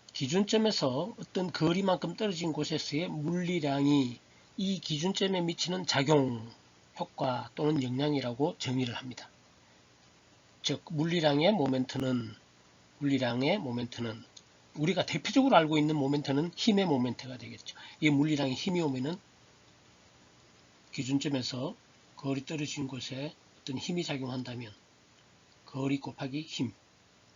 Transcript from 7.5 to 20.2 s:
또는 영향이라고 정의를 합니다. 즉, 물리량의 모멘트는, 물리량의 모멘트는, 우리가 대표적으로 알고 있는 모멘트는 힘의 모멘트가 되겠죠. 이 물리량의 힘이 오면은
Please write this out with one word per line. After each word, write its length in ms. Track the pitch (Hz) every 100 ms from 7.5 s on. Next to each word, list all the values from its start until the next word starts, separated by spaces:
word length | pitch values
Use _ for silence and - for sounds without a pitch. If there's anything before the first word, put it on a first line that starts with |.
또는 280 | - 151 151
영향이라고 760 | 127 127 147 143 123 120 151 -
정의를 360 | - 131 120
합니다. 360 | 113 127 120 - - _ _ _ _ _ _ _ _ _ _ _ _
즉, 200 | - 139 -
물리량의 640 | 151 165 175 156 143 175
모멘트는, 840 | 208 135 131 127 131 131 123 110 107 _ _ _ _ _ -
물리량의 580 | 143 135 120 123 139 208
모멘트는, 680 | 139 120 120 - 117 113 - - - _ -
우리가 320 | - 160 175 -
대표적으로 500 | - - 269 262 180
알고 220 | 156 156
있는 180 | 151 151
모멘트는 540 | 135 147 147 139 170
힘의 300 | - - 202
모멘트가 540 | 185 131 123 117 127 123
되겠죠. 360 | 117 110 - - - -
이 100 | 151
물리량의 420 | 139 156 143 139
힘이 300 | 123 - 175
오면은 340 | 156 131 135 190 - _ _ - - - - - - -